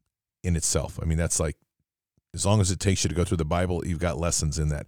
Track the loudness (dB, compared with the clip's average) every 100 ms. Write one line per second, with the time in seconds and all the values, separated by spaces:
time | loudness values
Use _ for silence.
0 | _ _ _ _ -2 0 0 0 -2 -4
1 | 0 0 0 0 -2 -4 _ _ _ _
2 | _ _ _ -4 2 4 4 2 2 2
3 | 0 0 0 0 0 0 0 -2 -2 -2
4 | -2 -2 -2 0 0 0 0 -2